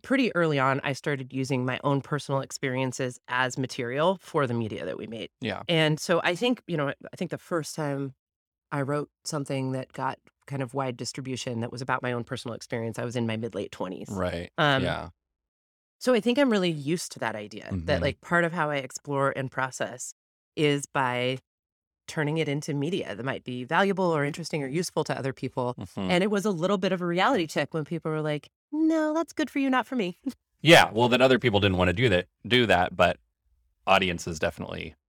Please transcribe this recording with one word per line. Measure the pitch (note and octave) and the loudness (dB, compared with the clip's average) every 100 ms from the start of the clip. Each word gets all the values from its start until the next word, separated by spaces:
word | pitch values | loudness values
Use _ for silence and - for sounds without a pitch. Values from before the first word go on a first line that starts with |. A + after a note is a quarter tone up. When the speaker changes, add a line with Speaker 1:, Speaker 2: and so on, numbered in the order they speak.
Speaker 1:
pretty | - C4+ A#3+ F3 | 0 2 2 2
early | E3 C#3+ | 2 4
on, | C3 C3+ | 2 2
I | C#3+ | -2
started | C3+ - C#3 C3 | -4 -4 -4 -4
using | C3 C3 C3 B2+ | -4 -2 0 -2
my | B2+ | -2
own | C#3+ C#3 | 0 0
personal | - D3 - C3+ | 0 -6 -2 -4
experiences | C3 - C#3 B2+ C3 B2 C3 B2+ - | -4 -6 -4 -2 -2 -2 -6 -6 -4
as | B2 B2+ C3 | 0 0 0
material | B2+ - A#2+ C3+ E3+ F#3+ | -4 -4 -4 0 0 0
for | - D#3+ C3 | -2 -2 0
the | |
media | A#2 A2 G2+ D#2+ | 0 -4 -6 -6
that | - | -8
we | G#2+ | -10
made. | A2+ F#2 _ | -10 -12 _
Speaker 2:
Yeah. | A2+ F#2+ - | -6 -6 0
Speaker 1:
And | E3 D#3 D#3 | 2 4 0
so | - E3 | 2 2
I | - F3 | 2 0
think, | B3 B3 - | 0 -2 -4
you | E3 | -4
know, | C#3 | -4
I | - - - | -6 -14 -10
think | F3+ | -8
the | C#3+ | -8
first | - F3 D3+ - | -4 -4 -4 -6
time | D3 C#3 C#3 - _ _ _ _ _ | -4 -4 -6 -10 _ _ _ _ _
I | D3 | -4
wrote | C3+ D3 - _ | -2 -2 -4 _
something | - D#3 C#3 C3+ C3 | -8 -6 -4 -4 -2
that | C3 C3 | -4 -8
got | - C3 - _ _ - | -6 -6 -6 _ _ -10
kind | C#3 | -6
of | B2+ | -4
wide | C3+ C3 B2 | -4 -4 -4
distribution | B2 - C3 B2+ - A2+ | -8 -8 -8 -8 -6 -4
that | A#2+ | -6
was | A#2+ | -6
about | B2 B2+ | -2 -2
my | B2 | 0
own | B2 | -4
personal | A2+ B2 A#2+ A2 | -6 -8 -8 -12
experience, | - A#2+ A2+ A2 | -8 -6 -4 -6
I | A#2+ | -4
was | A#2+ | -2
in | A2+ | -2
my | A2 | -2
mid-late | A#2 F#2+ G2+ | -4 -6 -8
twenties. | - F#2 F#2 - | -8 -8 -8 -8
Speaker 2:
Right. | G2 F2+ E2+ F2 - | -4 -2 -4 -8 0
Speaker 1:
Um, | D3+ C3+ | 2 2
Speaker 2:
Yeah. | G#2+ D#2+ E2 _ _ _ _ _ _ _ _ _ | 2 -2 -6 _ _ _ _ _ _ _ _ _
Speaker 1:
so | - | 2
I | A#3+ | 2
think | A#3 B3 | 4 4
I'm | C#4 | 4
really | G#3+ F3+ | 4 2
used | D#3 C#3 E3+ - | 0 -2 -2 -4
to | - | -6
that | A#2 G#2+ | -4 -4
idea, | G#2 G#2 G#2+ | -10 -12 -6
that, | F#2+ E2 C#3+ | -6 0 0
Speaker 2:
Mm-hmm. | |
Speaker 1:
like, | C#3+ - | 0 -4
part | - F3 | 0 2
of | E3+ | 2
how | E3+ D3+ | 0 -2
I | C#3+ | -2
explore | C3 - - C#3 C#3 - | -6 -12 -4 0 0 0
and | C3 | -4
process | - C3 - G2 B2 - - _ _ _ - | -4 -4 -4 -8 -8 -14 -16 _ _ _ 0
is | D3 C#3+ - | 2 2 -2
by | C#3+ B2+ B2 B2+ C3 _ _ _ _ _ _ - | 0 0 0 -2 -2 _ _ _ _ _ _ -8
turning | - D3 D#3+ | -2 -2 0
it | C#3+ | 0
into | C#3+ D3 | -2 -2
media | C#3+ C#3+ F3+ - G2 | -2 -2 -2 -6 -6
that | |
might | B2+ B2 - | -6 -6 -8
be | B2 | -10
valuable | B2 E3 G3 F#3 | -2 2 2 2
or | F#3 D#3+ C#3+ | 2 2 0
interesting | D#3+ D#3 D#3+ | -4 -6 -4
or | C3+ | -2
useful | D3+ F3 - D3+ | -4 -2 -2 -2
to | C3+ | -2
other | C3 | -4
people. | - C3 - B2 B2 | -4 -6 -4 -4 -6
Speaker 2:
Mm-hmm. | A#2 - F#3+ | -10 -6 0
Speaker 1:
And | F3+ | 2
it | G3+ | 2
was | G3+ | 0
a | G3+ | 0
little | F3 F#3 G3+ | 0 0 0
bit | F#3 | 0
of | F#3 | -2
a | F3 | -2
reality | E3+ G#3 C4 D#3+ | 2 2 2 0
check | E3+ C#3+ | -2 -2
when | E3 D3 | -4 -6
people | E3 E3 | -6 -4
were | D#3 | -4
like, | D3+ D3 - _ _ | -2 -4 -8 _ _
"No, | D4+ D#4+ D#4+ D#4 | 0 2 2 0
that's | D#4 E4 | -2 -2
good | - D4 | -4 -4
for | C#4+ | 0
you, | C4+ | 0
not | C4 - | 0 -2
for | B3+ | -4
me." | F3+ - C4+ | -4 -4 -12
<laughs> | - _ _ | -12 _ _
Speaker 2:
Yeah, | D3 D#3+ E2+ | 8 10 8
well, | G2+ A#2+ | 4 4
then | A#2+ | 6
other | C3 B2+ | 6 6
people | B2 G2+ | 4 4
didn't | G2+ F#2 | 4 4
wanna | F2+ | 4
do | F2+ B2 | 4 4
that, | F2+ - _ G#2 | 4 0 _ 2
do | B2 A2+ | 4 6
that, | F2+ F2+ F2 | 6 6 4
but | F2+ - _ _ _ _ _ _ - | 4 4 _ _ _ _ _ _ 4
audiences | F#2+ F#2 F2 - D#2+ | 4 4 -2 -6 -2
definitely | E2+ - - F2 E2 - | -4 -4 -10 -10 -12 -16